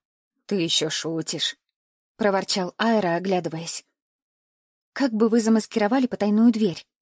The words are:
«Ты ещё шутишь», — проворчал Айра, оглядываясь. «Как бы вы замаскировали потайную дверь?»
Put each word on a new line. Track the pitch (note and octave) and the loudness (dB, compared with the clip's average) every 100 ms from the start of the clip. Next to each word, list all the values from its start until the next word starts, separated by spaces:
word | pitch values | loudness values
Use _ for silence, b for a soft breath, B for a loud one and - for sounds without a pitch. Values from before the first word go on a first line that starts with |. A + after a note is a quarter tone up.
| _ _ _ _ - | _ _ _ _ -6
«Ты | G#3 | -2
ещё | E3 - D#3 | 0 0 -2
шутишь», — | - D#3 E3 D#3+ D#3+ - - _ _ _ _ _ - | -4 -6 -4 -4 -4 -4 -6 _ _ _ _ _ -2
проворчал | G#3+ F#3+ F#3+ G3+ F3+ - | 0 0 0 -2 -4 -2
Айра, | A3+ A3 F3+ E3+ | 2 2 2 0
оглядываясь. | F#3 F3+ E3 D#3+ E3 - - _ _ _ _ _ _ _ _ _ _ | 0 -2 -2 -6 -4 -6 -8 _ _ _ _ _ _ _ _ _ _
«Как | - C4+ | -4 -2
бы | G#3+ A3+ | 0 2
вы | A#3 | 2
замаскировали | A3 A3+ - A3 G#3 C4 B3 | 4 2 0 -2 0 0 -2
потайную | - G#3 G#3 A#3 | -2 0 4 4
дверь?» | A3 G#3 D#3 - _ | 4 0 -2 -12 _